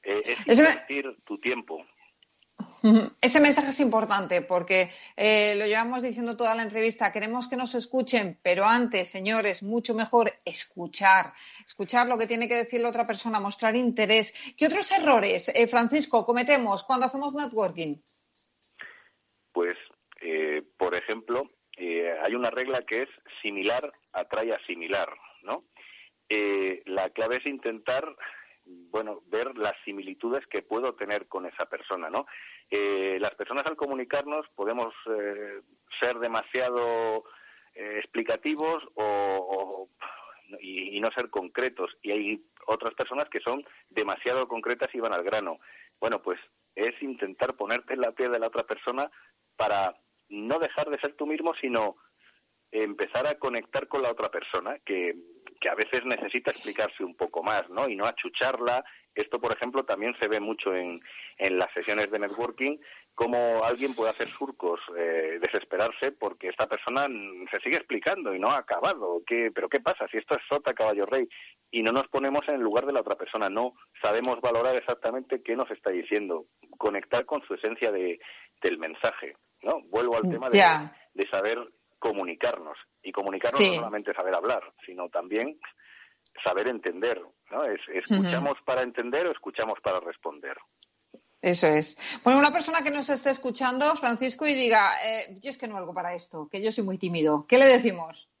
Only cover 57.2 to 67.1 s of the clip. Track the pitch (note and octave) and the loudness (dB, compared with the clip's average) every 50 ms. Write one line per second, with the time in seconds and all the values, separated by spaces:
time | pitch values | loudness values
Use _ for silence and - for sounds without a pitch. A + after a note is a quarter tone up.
57.2 | F#2 F2 - E2+ E2 G2+ G#2+ G2+ F2 F2 F2+ G#2 C#3 C3+ A2 F#2+ G2+ A#2 - - | -6 -4 -4 -4 -2 0 -2 -2 -2 -4 -4 -4 -2 -2 -2 -2 -2 -2 -2 -4
58.2 | - A#2 - - B2+ C3 C3 A#2+ A#2+ A#2+ B2 B2+ C3 - - - _ _ _ - | -8 -8 -4 -2 -2 0 0 0 0 0 0 0 -2 -6 -20 -20 _ _ _ -6
59.2 | C#3 - - - A#2 A#2 A2 - B2 B2 B2 C3+ B2+ - G#2+ F#2+ G#2 A#2 A#2+ - | -4 -2 -2 -4 -2 -2 -2 -2 -4 -4 -2 -4 -2 -2 -2 -2 -2 -4 -2 -2
60.2 | A#2 G#2 A2 G#2+ G#2 G#2+ A2 G#2+ - G2+ F#2 F#2 F2+ F2+ E2+ E2 - - - - | -2 0 0 0 -2 -4 -6 -2 -2 -2 -2 -2 -2 -4 -8 -10 -12 -18 -18 -18
61.2 | - - - _ F#2+ F#2+ F#2 F#2 F#2 F2+ - F2+ F2 - G#2 G#2+ G#2+ G2 G#2+ G#2+ | -18 -18 -8 _ -2 0 2 2 0 0 -2 -6 -4 -2 0 0 0 -2 -2 -4
62.2 | G#2 G2+ G#2 A2+ A#2+ A#2+ A2+ - C3 C#3 D3 D3+ - - - - - _ _ - | -4 -4 -4 -4 -4 -6 -4 -4 -4 -4 -4 -6 -10 -20 -20 -20 -20 _ _ -2
63.2 | A#2 A#2 B2 A#2+ A#2+ A#2 A2+ A2+ A2 A#2 B2 A#2+ C3 C#3+ B2+ A2+ - - - - | -2 0 2 2 2 2 2 2 2 0 0 0 -2 -4 -2 0 0 -2 0 -2
64.2 | A#2+ A2 A2+ - D3 C3+ C3 _ - F2 E2+ E2+ - - F2 E2+ E2+ E2 E2 E2 | -6 -8 -6 -8 -8 -8 -8 _ -2 -2 -2 -2 -4 -8 -4 -2 0 0 2 0
65.2 | D#2+ D#2+ D#2+ E2+ E2+ - - G2+ - _ - F2+ F2 A2+ - - - C#3 C#3 _ | 0 -2 -2 -2 -2 -2 -2 -2 -4 _ -2 0 0 0 -2 -2 -4 -4 -4 _
66.2 | A2+ G2+ F2 _ - F#2 F2+ - G#2+ A2 - - - - B2 C3+ C#3+ C#3+ | -6 -6 -6 _ -8 -8 -2 -2 -2 -2 -2 -6 -4 -4 -2 0 -2 -2